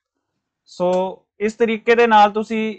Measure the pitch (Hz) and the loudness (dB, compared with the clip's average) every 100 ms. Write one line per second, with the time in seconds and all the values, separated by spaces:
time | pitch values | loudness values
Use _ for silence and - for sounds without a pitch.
0 | _ _ _ _ _ _ _ - 180 180 | _ _ _ _ _ _ _ -6 -2 -2
1 | 185 175 _ - 208 - 233 220 - 233 | -4 -10 _ -8 -8 -2 -2 -2 0 2
2 | 233 214 208 214 214 226 220 | 4 4 4 2 -6 -6 -6